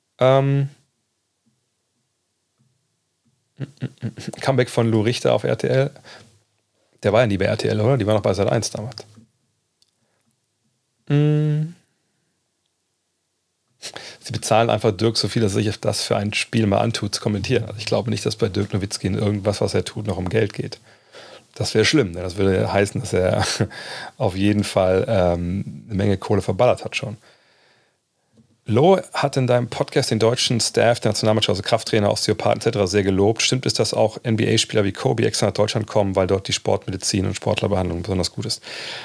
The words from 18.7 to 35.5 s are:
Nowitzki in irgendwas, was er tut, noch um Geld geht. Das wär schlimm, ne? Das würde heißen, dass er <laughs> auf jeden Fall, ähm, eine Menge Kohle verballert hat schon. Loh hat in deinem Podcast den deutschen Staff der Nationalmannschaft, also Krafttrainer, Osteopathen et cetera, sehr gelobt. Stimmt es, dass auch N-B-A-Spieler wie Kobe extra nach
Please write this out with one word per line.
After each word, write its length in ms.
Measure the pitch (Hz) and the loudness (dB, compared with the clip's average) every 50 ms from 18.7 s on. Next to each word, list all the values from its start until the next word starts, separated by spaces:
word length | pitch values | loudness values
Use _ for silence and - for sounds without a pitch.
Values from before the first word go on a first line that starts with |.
| - | -4
Nowitzki 360 | 98 92 104 - - - 95 | -4 -4 -6 -6 -4 -4 -2
in 60 | 98 | -2
irgendwas, 460 | 110 110 104 104 101 95 104 101 - | 0 0 0 -2 0 0 -2 -2 0
was 140 | 110 101 - | -2 -2 0
er 100 | 95 92 | -2 -4
tut, 220 | - - 120 107 | -4 -6 -8 -6
noch 120 | 107 92 92 | -6 -4 -4
um 100 | 90 90 | -4 -2
Geld 240 | - 110 104 98 - | 0 0 0 0 -2
geht. 260 | - - 107 - - _ - - _ _ _ - - - - - - _ _ - | -6 -10 -10 -12 -16 _ -20 -20 _ _ _ -20 -20 -20 -20 -20 -20 _ _ -10
Das 200 | - 117 - - | -8 -6 -2 2
wär 100 | 113 107 | 2 2
schlimm, 280 | - - 156 113 90 85 | 4 4 2 2 0 -2
ne? 100 | 90 90 | -6 -8
Das 140 | 92 87 | -6 -2
würde 360 | 101 98 98 95 98 110 107 95 | 0 2 2 4 2 2 2 2
heißen, 280 | 98 101 101 - - | 2 2 2 0 -4
dass 120 | - - - | -4 -2 0
er 320 | 92 92 95 107 - - - - - 104 - - - | 2 2 2 2 2 0 0 -2 -2 -2 -4 -6 -10
<laughs> 360 | - - - - - - - | -14 -14 -14 -14 -14 -14 -6
auf 200 | - 131 98 90 | -2 -2 -2 0
jeden 280 | 98 98 104 104 104 98 | 2 2 2 2 2 0
Fall, 400 | - - 101 95 92 92 95 - - | 0 0 2 2 4 4 2 2 2
ähm, 760 | 113 95 90 87 87 87 87 87 92 98 - - - - - | 2 2 2 2 2 0 -2 -2 -4 -4 -6 -8 -10 -14 -10
eine 100 | - 107 | -6 -4
Menge 200 | 92 104 104 98 | 0 0 2 0
Kohle 260 | 92 - - 107 98 - | 0 0 0 0 0 0
verballert 420 | - 104 90 123 123 101 - - | 0 0 2 4 2 2 2 -2
hat 120 | - - | -8 -8
schon. 200 | - - 110 107 - _ _ _ _ _ _ _ _ _ _ _ _ _ _ _ _ _ _ _ _ _ _ _ _ _ _ _ _ _ | -6 -6 -8 -10 -12 _ _ _ _ _ _ _ _ _ _ _ _ _ _ _ _ _ _ _ _ _ _ _ _ _ _ _ _ _
Loh 360 | - 107 117 151 185 190 180 - - - | 0 2 4 6 6 6 4 2 -2 -4
hat 240 | - - 139 - | -4 -4 -2 0
in 120 | 139 127 123 | 0 2 2
deinem 200 | 123 123 120 120 | 2 2 0 0
Podcast 440 | - - 139 - - 151 131 - 120 | -4 -4 -4 -2 0 -2 0 0 2
den 80 | 107 | 2
deutschen 400 | 113 113 123 - - - 127 113 | 2 2 2 2 0 0 0 0
Staff 400 | - - - 113 107 113 120 - | 0 0 2 2 4 4 4 2
der 100 | - 113 | 0 -2
Nationalmannschaft, 480 | 101 - - 110 110 110 - - 101 95 | 0 0 2 2 2 2 2 0 0 -2
also 100 | - - | -2 0
Krafttrainer, 440 | - 110 - - - 110 101 104 107 | -2 -2 0 0 0 2 2 2 0
Osteopathen 460 | - - - 104 - - 110 110 98 | 0 0 -2 -2 0 0 0 0 0
et 40 | - | 0
cetera, 240 | 117 113 104 101 | 0 0 0 0
sehr 160 | 90 95 104 95 | 2 2 2 2
gelobt. 400 | 98 95 92 98 107 113 - - | 2 4 4 4 2 2 2 0
Stimmt 240 | - 131 131 - | 0 0 0 0
es, 80 | - - | -2 0
dass 180 | - 113 - - | 0 -2 0 2
auch 260 | 113 110 107 - - - | 2 2 0 0 -2 -2
N-B-A-Spieler 640 | 123 113 107 110 107 110 113 - - - 110 101 | -2 0 2 2 2 2 2 0 0 0 0 0
wie 80 | 101 98 | 0 0
Kobe 340 | - - 131 127 113 113 | -2 -2 0 0 2 0
extra 200 | 107 - - - | 0 0 0 0
nach 60 | 101 | 0